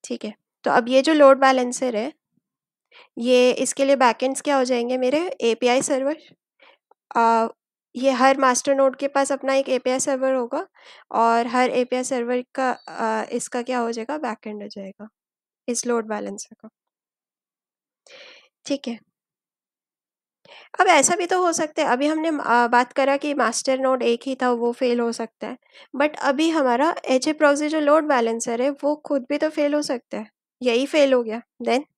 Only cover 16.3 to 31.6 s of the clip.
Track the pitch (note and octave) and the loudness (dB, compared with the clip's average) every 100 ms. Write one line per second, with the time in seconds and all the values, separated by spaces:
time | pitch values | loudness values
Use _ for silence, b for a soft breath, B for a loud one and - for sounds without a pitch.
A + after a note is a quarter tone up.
16.3 | G3+ - - A3 _ _ _ _ _ _ | -12 -16 -20 -20 _ _ _ _ _ _
17.3 | _ _ _ _ _ _ _ _ B B | _ _ _ _ _ _ _ _ B B
18.3 | B B _ - C#4 - A#3 _ _ _ | B B _ -8 -6 -6 -12 _ _ _
19.3 | _ _ _ _ _ _ _ _ _ _ | _ _ _ _ _ _ _ _ _ _
20.3 | _ _ B B - F#4 D#4 C4+ F4 F4 | _ _ B B 0 4 4 4 0 0
21.3 | F#4 F4+ E4 D#4 D#4+ D4 B3 D4 D#4 D#4+ | 0 0 0 -4 -2 0 0 0 0 -2
22.3 | D4 - A#3+ A#3+ A#3+ B3 - C4+ C#4 D4 | -4 0 2 4 2 2 0 0 0 -2
23.3 | C#4+ A3+ A#3+ - C4 C4 B3+ A#3 A#3 C4+ | 0 -2 -2 -2 0 0 0 0 -2 -4
24.3 | C4 B3+ A#3+ A#3+ A#3+ B3+ A#3+ A#3 A#3 A3+ | -2 -2 0 -2 -2 -2 0 -2 -4 -10
25.3 | _ - B3+ b b b C4 C#4+ - C#4 | _ -12 -12 b b b -2 -2 0 -2
26.3 | C4+ D#4+ D#4+ C4 A#3+ D#4 - - C4 D4+ | 0 0 2 2 2 0 -2 0 0 0
27.3 | D4+ D4+ C#4+ D4+ D#4 D4 D4+ D4+ B3+ A3+ | 2 2 2 -2 0 2 2 2 0 0
28.3 | A3+ A#3+ A#3 C4+ C#4+ C#4+ D4+ - C#4+ B3 | -2 -6 -2 -2 -2 -4 -4 -4 -4 -2
29.3 | D4 D#4 D#4 C#4+ D4 D4 B3 _ G3+ A3 | -2 -2 0 0 0 -2 -8 _ -12 -12
30.3 | _ _ _ B3 A#3 C#4 D#4+ C#4 B3+ A3+ | _ _ _ 0 0 2 2 4 4 0
31.3 | A3+ - _ | -8 -12 _